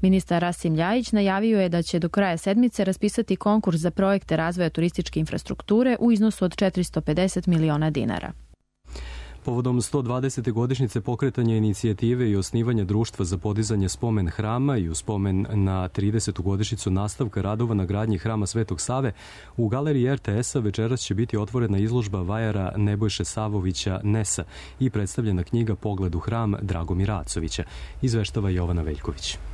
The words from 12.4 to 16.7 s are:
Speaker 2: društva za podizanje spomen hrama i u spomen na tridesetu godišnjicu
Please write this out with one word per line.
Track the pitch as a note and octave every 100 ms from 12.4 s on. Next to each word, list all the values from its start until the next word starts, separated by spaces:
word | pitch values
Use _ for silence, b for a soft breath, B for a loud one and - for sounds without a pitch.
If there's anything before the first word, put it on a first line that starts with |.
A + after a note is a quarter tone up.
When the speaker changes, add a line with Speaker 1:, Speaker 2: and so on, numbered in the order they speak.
| F#2 A2+ A#2 A#2
Speaker 2:
društva | F#2+ G2+ A2+ -
za | F2+ F2+
podizanje | G#2 G#2 G#2+ G#2+ F#2+
spomen | - A#2+ A2 F2
hrama | - G#2+ A#2+ C#3 C3
i | E2+
u |
spomen | D#2+ - G#2 G2 F#2+ G2
na | G#2 F#2+ F#2+ F#2
tridesetu | - G2+ A2 - F#2+
godišnjicu | F2+ G2 G#2+